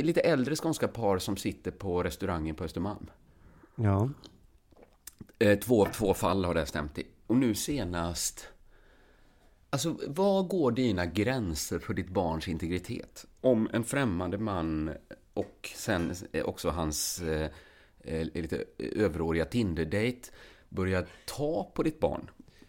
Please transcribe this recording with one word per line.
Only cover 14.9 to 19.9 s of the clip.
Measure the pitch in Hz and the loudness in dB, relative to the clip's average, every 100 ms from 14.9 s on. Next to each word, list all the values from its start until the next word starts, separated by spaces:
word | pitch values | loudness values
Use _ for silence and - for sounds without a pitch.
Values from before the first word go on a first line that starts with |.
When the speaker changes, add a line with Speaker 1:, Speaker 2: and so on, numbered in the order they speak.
| 73 - - _ | -6 -12 -20 _
Speaker 1:
och | - - - - - | -6 -6 -8 -16 -10
sen, | - 95 85 87 - | -2 0 0 -4 -6
eh, | 78 | -4
också | - 95 87 | -4 -2 -2
hans, | 80 80 - - - | 0 -2 -2 -4 -4
eh, | 82 78 78 - - - - _ | -2 -2 -2 -6 -20 -20 -20 _
eh, | - 80 80 | -8 -4 -4
lite | - 80 - - - - - | -4 -4 -6 -6 -8 -6 0
överåriga | 104 82 82 82 80 | 0 2 0 2 2
Tinder-date | 120 101 82 80 | 0 0 0 0